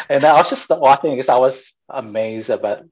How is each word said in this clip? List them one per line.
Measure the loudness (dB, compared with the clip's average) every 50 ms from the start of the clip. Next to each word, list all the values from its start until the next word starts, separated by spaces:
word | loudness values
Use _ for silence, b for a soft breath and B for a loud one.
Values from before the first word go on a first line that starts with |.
| B B
And | -2 2 4
I | 4 4
was | 4 2 2
just | -2 -8 -4 -4
watching | -2 2 4 4 4 4 0 -4 -4 -4
'cause | -2 0
I | 2 2
was | 2 0 0 -4 -16 _ _ _ _ -16
amazed | -14 -14 -12 -10 -6 -6 -6 -6 -6 -10 -6 -6
about, | -6 -4 -4 -6 -6 -8 -12 _